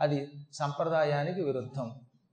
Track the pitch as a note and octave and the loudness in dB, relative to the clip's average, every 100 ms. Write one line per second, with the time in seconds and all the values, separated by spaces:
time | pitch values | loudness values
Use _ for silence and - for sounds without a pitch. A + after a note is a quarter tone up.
0 | D3+ C#3+ C#3+ - - - C#3+ C#3+ E3 D#3+ | 2 2 -2 -10 -12 -4 -4 0 2 4
1 | D3+ D3 D3+ F#3 D3+ B2+ A#2 C#3 A#2 - | 4 2 0 0 0 0 -2 -6 -6 -10
2 | - _ _ | -18 _ _